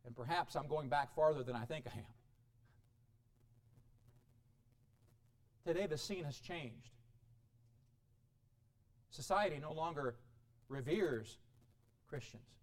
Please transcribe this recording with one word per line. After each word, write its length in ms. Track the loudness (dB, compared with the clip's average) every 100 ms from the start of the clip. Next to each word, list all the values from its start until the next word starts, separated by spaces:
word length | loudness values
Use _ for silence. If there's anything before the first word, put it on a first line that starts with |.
| -12
And 100 | -8
perhaps 400 | 0 0 2 -2
I'm 120 | 0
going 220 | 0 4
back 260 | 2 2 6
farther 280 | 6 6
than 120 | 0 -2
I 100 | -2
think 200 | -4 -6
I 100 | -10
am. 80 | -12 -18 -20 -20 -20 -20 -20 -20 -20 _ -20 _ _ _ -20 -20 -20 -20 -20 -20 -20 -20 -20 -20 -20 _ _ _ _ _ -20 -20 _ _ -20 _ 0
Today 220 | 2 2
the 100 | 0
scene 280 | -2 -2 -4
has 140 | -6
changed. 520 | -8 -6 -6 -10 -18 -20 -20 -20 -20 -20 -20 -20 -20 -20 -20 _ _ _ _ _ _ _ -20 _ _ -20 -16
Society 500 | -12 0 4 4 0
no 120 | -6
longer 440 | -4 -2 0 -4 -4 -18 -20 -20 -20 -8
reveres 720 | -6 0 2 4 2 -4 -14 -20 -20 -20 -20 -20 _ -10
Christians. 360 | -10 -10 -16 -20 -20